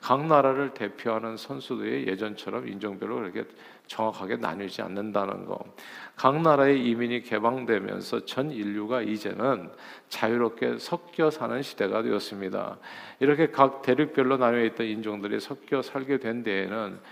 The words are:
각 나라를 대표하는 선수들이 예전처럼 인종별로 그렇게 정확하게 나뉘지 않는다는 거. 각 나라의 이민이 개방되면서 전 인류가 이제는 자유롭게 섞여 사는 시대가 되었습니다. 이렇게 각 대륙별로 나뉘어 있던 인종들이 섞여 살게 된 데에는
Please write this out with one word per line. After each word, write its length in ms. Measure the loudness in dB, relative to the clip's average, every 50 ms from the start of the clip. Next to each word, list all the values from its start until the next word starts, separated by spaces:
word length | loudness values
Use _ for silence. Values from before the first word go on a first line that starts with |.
각 260 | 0 2 2 2 4
나라를 440 | 6 6 8 8 6 6 2 0 -4 -4
대표하는 640 | -6 -6 -8 -8 -6 -4 -2 -2 -2 -4 -6 -8
선수들이 680 | -10 -10 -10 -10 -10 -8 -6 -6 -4 -2 -4 -4 -2 -2 -2
예전처럼 580 | -4 -2 -4 -6 -6 -8 -8 -6 -6 -6 -6
인종별로 500 | -8 -8 -6 -6 -6 -6 -6 -6 -6 -4
그렇게 280 | -4 -6 -6 -6 -8 -8 -8 -14 -20 -20 -20 -20 -20 _
정확하게 500 | -10 -4 -2 -2 -2 -2 -4 -4 -4 -4
나뉘지 440 | -2 -2 -4 -4 -6 -8 -8 -6 -8
않는다는 640 | -8 -6 -6 -6 -6 -2 -2 -2 -2 -2 -4 -6 -8
거. 180 | -8 -8 -8 -10 -12 -16 -18 -18 -16 -16 -16 -16 -16 -8
각 240 | 2 4 4 4 6
나라의 420 | 6 6 8 8 8 6 6 6
이민이 400 | 4 2 2 2 0 -2 -2 -4
개방되면서 1040 | -2 -2 -2 2 2 2 2 2 0 2 2 2 2 -2 -6 -6 -6 -4 -4 -4 -4
전 260 | -4 -4 -4 -2 -2
인류가 520 | -4 -4 -4 -4 -4 -4 -2 -2 -2 0
이제는 680 | 0 -2 -4 -4 -4 -6 -4 -2 0 0 0 0 -4 -10 -16 -18 -18 -18 -20 -20 -16 _
자유롭게 680 | -6 -2 0 0 2 2 2 0 0 0 -2 -2 -2 -4
섞여 520 | -4 -6 -6 -6 -6 -8 0 2 2 2
사는 300 | 2 0 -4 -4 -4 -4
시대가 400 | -6 -8 -4 -2 0 0 0 0
되었습니다. 760 | 0 0 0 0 -2 -6 -8 -6 -6 -4 -4 -4 -4 -6 -8 -12 -14 -16 -16 -16 -16 -18 -2 2
이렇게 280 | 4 4 6 6 4 2
각 340 | 6 6 6 6 6 2
대륙별로 560 | 2 4 4 4 4 2 4 2 4 4 4 4
나뉘어 260 | 4 4 4 4 2
있던 200 | 2 0 -2 -4
인종들이 520 | -2 -4 -4 -4 -4 -4 -4 -4 -2 -2 -4
섞여 420 | -4 -6 -10 -12 -4 -2 0 0
살게 360 | 0 -2 -6 -6 -2 0 -2 0
된 240 | 0 -2 -4 -2
데에는 560 | -2 -2 0 0 -2 -2 -4 -4 -4 -6 -8 -12 -14 -20